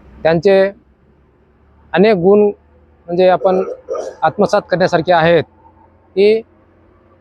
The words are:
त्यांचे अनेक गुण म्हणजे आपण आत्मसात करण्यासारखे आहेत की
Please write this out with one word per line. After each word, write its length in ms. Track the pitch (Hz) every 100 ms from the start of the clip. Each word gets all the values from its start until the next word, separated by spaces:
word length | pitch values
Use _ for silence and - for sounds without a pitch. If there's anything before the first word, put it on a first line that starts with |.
| - -
त्यांचे 500 | 156 170 196 196 196 208 _ _ _ _ _ _ _ _ _ _ _
अनेक 240 | 165 208 196
गुण 220 | 175 208 208 202 _ _ _ _ 165
म्हणजे 220 | 175 185
आपण 360 | 175 190 185 - - - - - -
आत्मसात 400 | 160 - 196 208 -
करण्यासारखे 420 | 170 180 170 165
आहेत 320 | 170 165 170 - _ - _ _ _ _
की 260 | 190 208 220 226 _ _ _ _ _ _ _